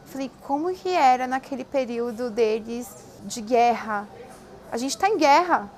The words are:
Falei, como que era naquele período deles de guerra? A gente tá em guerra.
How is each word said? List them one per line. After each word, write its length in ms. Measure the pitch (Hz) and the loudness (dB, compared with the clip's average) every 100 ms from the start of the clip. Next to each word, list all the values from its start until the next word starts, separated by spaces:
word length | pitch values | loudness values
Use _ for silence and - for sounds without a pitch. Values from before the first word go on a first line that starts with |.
Falei, 260 | - 269 269 - | -12 -10 -10 -10
como 320 | - 277 349 | -4 -2 -2
que 160 | 370 370 | -4 -2
era 360 | 359 262 254 254 | 4 4 4 0
naquele 380 | 262 - 262 | -6 -6 -10
período 640 | 262 277 247 233 240 220 247 | -4 -4 -2 -4 -6 -6 -6
deles 580 | 214 220 226 220 233 240 - - - | 0 0 0 -4 -10 -10 -16 -20 -18
de 180 | 202 240 | -12 -10
guerra? 640 | 214 240 240 226 220 208 208 - - - - - - | 2 4 4 2 -4 -6 -6 -16 -20 -20 -20 -20 -10
A 60 | 226 | -6
gente 220 | 262 - | -6 0
tá 100 | 392 | 0
em 80 | 392 | 4
guerra. 540 | 294 294 359 262 202 | 6 6 4 0 -2